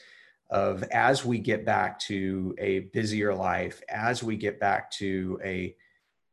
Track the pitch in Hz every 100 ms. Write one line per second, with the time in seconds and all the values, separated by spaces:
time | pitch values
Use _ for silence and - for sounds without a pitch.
0 | - - - _ - 98 98 95 107 120
1 | 117 135 123 117 113 107 107 101 95 -
2 | - 101 95 95 92 - 98 95 95 -
3 | 110 107 104 95 95 87 90 - - 107
4 | 113 123 113 107 104 - 101 101 - -
5 | 98 95 92 92 95 92 90 - _ _
6 | _ _ _